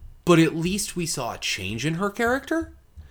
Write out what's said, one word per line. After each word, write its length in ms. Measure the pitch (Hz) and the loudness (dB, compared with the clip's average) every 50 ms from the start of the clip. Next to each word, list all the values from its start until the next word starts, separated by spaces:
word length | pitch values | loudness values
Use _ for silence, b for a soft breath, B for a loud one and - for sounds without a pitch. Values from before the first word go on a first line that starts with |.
| - - - - - | -18 -18 -16 -2 4
but 120 | 175 175 165 | 6 8 8
at 160 | 165 156 139 | 8 6 4
least 380 | 165 160 180 196 208 - - - | 0 -2 0 0 -2 -2 -4 -4
we 100 | 180 170 | -4 -4
saw 280 | 160 - 151 127 113 98 | -4 -2 -4 -4 -4 -6
a 40 | 90 | -6
change 480 | - - - - 95 95 110 117 123 | -4 -4 -4 -4 -4 -4 -4 -2 -2
in 80 | 156 165 | -2 -2
her 160 | 165 202 202 | 0 -2 -2
character. 600 | 202 - 233 233 247 269 269 - 320 330 330 - - - - _ - - b b | -2 0 0 0 0 0 -2 -2 -2 -2 -2 -4 -8 -20 -20 _ -20 -20 b b